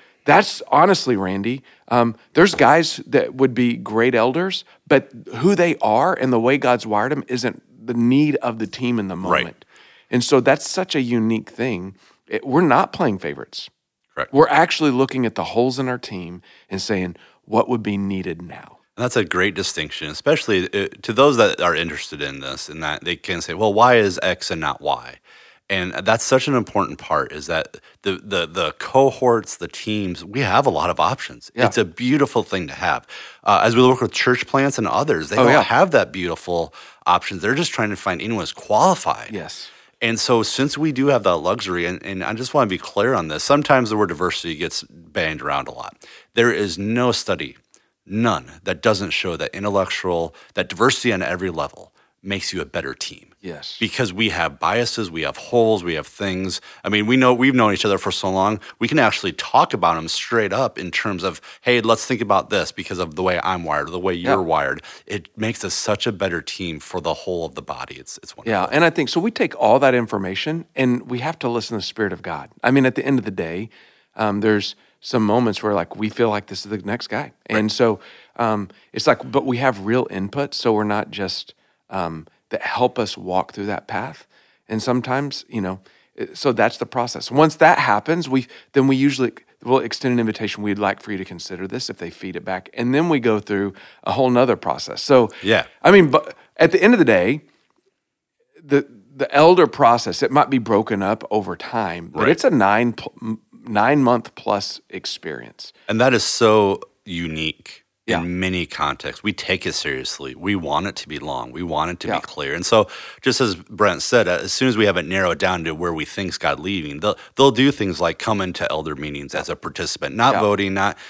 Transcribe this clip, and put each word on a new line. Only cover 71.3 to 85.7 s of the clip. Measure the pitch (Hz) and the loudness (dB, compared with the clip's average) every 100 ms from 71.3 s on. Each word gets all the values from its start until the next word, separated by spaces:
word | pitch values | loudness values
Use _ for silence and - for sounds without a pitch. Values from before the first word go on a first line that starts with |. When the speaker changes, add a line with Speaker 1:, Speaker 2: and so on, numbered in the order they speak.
| 165 | -6
Speaker 1:
to | 123 | -4
listen | 117 101 113 | -4 -4 -6
to | |
the | - | -8
Spirit | - 104 | -4 -4
of | 92 | -4
God. | - 78 67 _ | -8 -10 -12 _
I | 117 | 2
mean, | 139 131 | 4 4
at | 127 | 0
the | 131 | 0
end | 131 | -2
of | |
the | 104 | -2
day, | 95 82 87 113 - _ _ _ - | -6 -6 -6 -10 -16 _ _ _ -4
um, | 107 101 | -2 0
there's | 107 104 98 - _ _ | 2 2 0 -10 _ _
some | - 123 | -4 0
moments | 107 113 120 98 | 2 4 2 0
where, | 107 | -2
like, | 101 85 | -2 -2
we | - 107 | -6 -6
feel | 104 117 | 0 0
like | 104 - | 0 -6
this | 95 | -12
is | 101 | -8
the | 104 | -8
next | 95 120 - | -6 -8 -6
guy. | 107 147 _ - | -8 -8 _ -4
Speaker 2:
Right. | 110 | -2
Speaker 1:
And | 107 | 0
so, | - 117 101 - - _ - | 2 2 0 -6 -20 _ -4
um, | 117 107 98 - _ | -2 -2 -6 -14 _
it's | 113 151 | -2 0
like, | - 127 | 0 0
but | 135 135 | -2 -2
we | 120 | 0
have | 135 101 98 | 0 -2 -2
real | 123 - | -2 -2
input, | 98 98 143 143 | -4 -6 -4 -6
so | - 120 | -2 0
we're | 107 | 0
not | 104 104 - | 0 -2 -4
just | 104 95 - - _ _ _ _ | -8 -8 -8 -12 _ _ _ _
um, | 98 85 80 78 _ _ | -8 -6 -8 -14 _ _
that | - | -8
help | - - 123 - | -6 -2 -2 0
us | 107 - | -6 -6
walk | 92 92 - | -4 -2 -2
through | - 101 | -6 -6
that | 98 - | -6 -8
path. | 95 131 156 _ _ _ _ _ | -8 -8 -12 _ _ _ _ _
And | 110 | -6
sometimes, | 117 123 123 127 143 - - | -2 -4 -2 -4 -4 -8 -10
you | 117 | -6
know, | 95 | -6